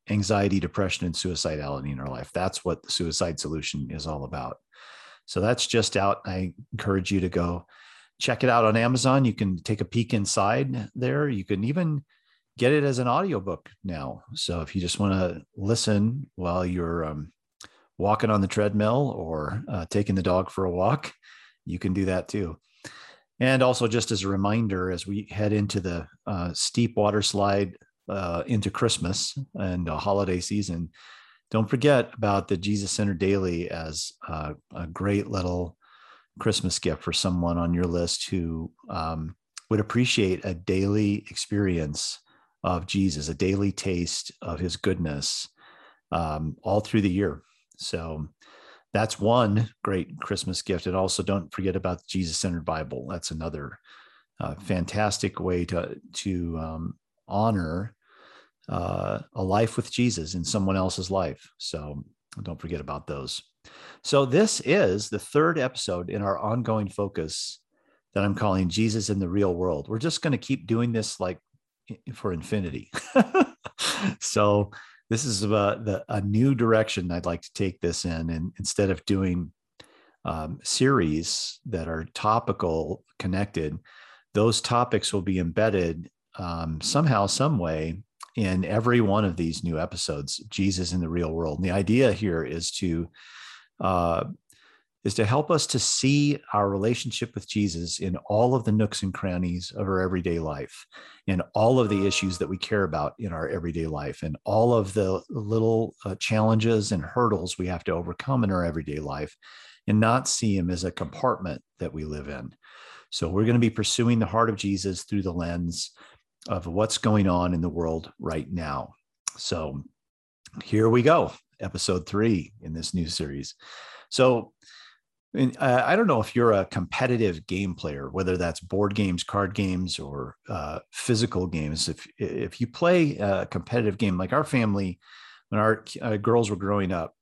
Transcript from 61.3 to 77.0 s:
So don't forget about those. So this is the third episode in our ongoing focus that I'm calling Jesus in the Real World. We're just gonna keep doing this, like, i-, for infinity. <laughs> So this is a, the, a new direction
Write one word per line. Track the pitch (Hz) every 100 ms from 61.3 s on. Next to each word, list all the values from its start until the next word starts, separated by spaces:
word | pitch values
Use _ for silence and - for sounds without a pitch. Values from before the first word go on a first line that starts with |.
| 69 - _
So | - 78 76 71 - _ _ -
don't | 95 78
forget | 80 80
about | 71 71 73
those. | 69 65 - - _ - - - -
So | - 143 135
this | 151 220 -
is | - 190 104 98 -
the | 104
third | - 147 160 160
episode | 127 - - 87 90
in | 101
our | 101 92
ongoing | 107 120 113 110 101
focus | - 101 - 80 - - - _ _ _ _ _ 98
that |
I'm | 101
calling | 92 107 95 90
Jesus | 110 113 110 98
in | 98
the | 90
Real | 101 98
World. | 85 92 76 -
We're | 110
just | 160 -
gonna | 160 135
keep | - 135 -
doing | 113 120
this, | 113 104 -
like, | 92 90 _ _ _ _ -
i-, | 110 -
for | 113 104
infinity. | 85 - 107 90 65 - - -
<laughs> | 269 - 370 - - - - - - 196 -
So | - 107 104 104 101 - - - -
this | 113 139
is | 98
a, | 104
the, | 107 101 - 107 95 -
a | 104
new | 101 107 135
direction | 123 117 110 110 -